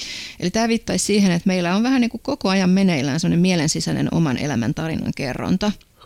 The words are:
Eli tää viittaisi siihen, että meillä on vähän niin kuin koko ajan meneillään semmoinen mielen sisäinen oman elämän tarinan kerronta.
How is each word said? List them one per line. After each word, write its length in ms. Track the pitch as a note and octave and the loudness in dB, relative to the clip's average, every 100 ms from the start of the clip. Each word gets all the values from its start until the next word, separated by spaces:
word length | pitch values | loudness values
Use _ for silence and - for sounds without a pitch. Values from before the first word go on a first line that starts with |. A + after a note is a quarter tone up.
| - - - - | -14 -12 -14 -6
Eli 100 | F3+ | -4
tää 180 | A3 A3+ | -2 0
viittaisi 360 | A3+ - F#3 | -2 -2 -4
siihen, 280 | - G#3 G3 | 0 4 4
että 140 | F3 F#3+ | 2 2
meillä 280 | F#3 F3 G3 | 0 0 0
on 60 | |
vähän 180 | B3 C4+ | 2 2
niin 100 | A#3 | 0
kuin 100 | A3+ | -2
koko 280 | - C#4+ F#3+ | -6 -4 0
ajan 220 | F#3+ F#3 | 2 4
meneillään 500 | F#3+ F#3+ D3+ C#3+ D3 | 4 4 2 0 0
semmoinen 220 | E3+ E3+ | 0 2
mielen 260 | F#3 F3 D3+ | 4 2 0
sisäinen 400 | D#3+ D#3+ C#3+ C#3+ | -2 -2 -2 0
oman 260 | D#3+ D#3 B2 | 0 0 -2
elämän 360 | D3 A#2 A#2 | -2 -2 -2
tarinan 380 | D#3 D#3+ - G#3 - | -4 -4 -4 -6 -6
kerronta. 560 | C3+ C3+ - F#3 G#3 - _ _ | -6 -4 -2 0 0 -4 _ _